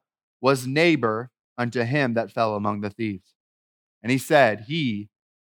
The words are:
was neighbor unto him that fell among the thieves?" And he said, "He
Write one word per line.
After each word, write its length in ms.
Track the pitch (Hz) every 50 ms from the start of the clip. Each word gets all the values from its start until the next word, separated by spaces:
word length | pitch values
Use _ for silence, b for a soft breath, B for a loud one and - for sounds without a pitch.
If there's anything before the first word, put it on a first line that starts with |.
| _ _ _ _ _ _ _ _
was 280 | 120 131 139 127 123
neighbor 640 | 127 135 151 170 175 160 131 120 113 107 110 127 127 _ _ _ _ _
unto 260 | - 120 120 117 123 117
him 300 | 117 135 151 139 123 113
that 180 | 113 113 101
fell 240 | - 123 117 110 107
among 240 | 101 104 104 104 104
the 100 | 104 101
thieves?" 460 | - - 113 107 101 90 _ _ _ _ _ _ _ _ _ _ _ _ _ _ _ _
And 80 | - 113
he 80 | 127
said, 440 | 131 - - 160 147 131 113 104 104 107 117
"He 400 | 151 170 147 123 107 101 107 - _ _ _ _ _ _